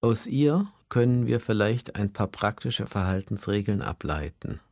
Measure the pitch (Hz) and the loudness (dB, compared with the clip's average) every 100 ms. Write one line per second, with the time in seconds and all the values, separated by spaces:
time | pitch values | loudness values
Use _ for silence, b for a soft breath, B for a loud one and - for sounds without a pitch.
0 | 117 113 - 131 147 160 202 _ _ 123 | 2 0 0 2 4 4 0 _ _ 2
1 | 120 123 117 117 - 107 104 123 - - | 4 4 2 0 0 2 2 2 -4 -4
2 | 101 - 101 - 101 - - - - 104 | -4 0 -2 0 -2 -2 -6 -4 -4 -2
3 | 92 95 95 101 - 101 101 101 65 95 | 0 0 -2 -6 -2 -2 0 -2 -2 -6
4 | 73 76 73 - - 80 _ | -4 -4 -4 -8 -10 -10 _